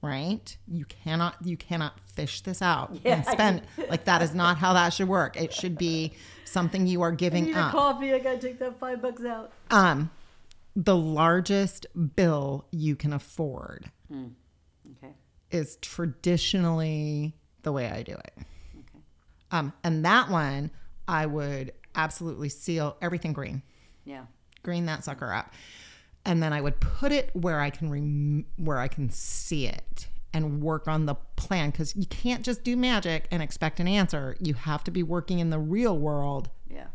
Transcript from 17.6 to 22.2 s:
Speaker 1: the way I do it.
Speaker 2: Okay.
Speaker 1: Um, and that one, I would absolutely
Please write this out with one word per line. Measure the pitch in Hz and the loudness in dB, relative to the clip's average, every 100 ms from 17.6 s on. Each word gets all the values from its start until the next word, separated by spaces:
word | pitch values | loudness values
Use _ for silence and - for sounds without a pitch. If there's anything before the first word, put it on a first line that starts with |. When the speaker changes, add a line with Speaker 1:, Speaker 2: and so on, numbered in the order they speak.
Speaker 1:
the | - | -4
way | 139 120 | -4 -4
I | - | -6
do | - | -10
it. | - - - | -12 -16 -18
Speaker 2:
Okay. | - - - - - - - _ _ - _ | -18 -18 -18 -18 -20 -20 -20 _ _ -20 _
Speaker 1:
Um, | 175 143 - | -4 -4 -4
and | 175 160 160 | 0 2 6
that | 220 247 | 6 4
one, | 180 147 139 151 - - - - | 0 0 -2 -6 -8 -14 -10 -2
I | 165 156 | 0 0
would | 147 143 139 131 - - - | -2 -4 -6 -8 -12 -8 -2
absolutely | 156 - | -2 -2